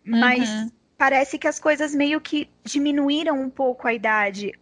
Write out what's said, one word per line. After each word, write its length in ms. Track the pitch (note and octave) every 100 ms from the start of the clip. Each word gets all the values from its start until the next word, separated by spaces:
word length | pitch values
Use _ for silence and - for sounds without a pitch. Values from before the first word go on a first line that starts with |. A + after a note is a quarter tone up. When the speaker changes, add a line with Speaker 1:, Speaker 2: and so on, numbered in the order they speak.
| G3
Speaker 1:
Mas 420 | A3+ B3 B3 A#3
Speaker 2:
Uhum. 220 | G#3+ A3+ - _ _
Speaker 1:
parece 400 | C4+ C4+ C#4 D#4+
que 80 | D#4
as 100 | D4+
coisas 340 | D#4 D4 D4+
meio 280 | D4 C#4+ D4+
que 280 | - D4+ - _
diminuíram 720 | - D4 D4 C#4+ C#4+ D4 E4 C#4
um 80 | C4+
pouco 360 | - C4 B3 B3
a 80 |
idade. 600 | A#3 A3 G#3+ G3+ G3 G3+ -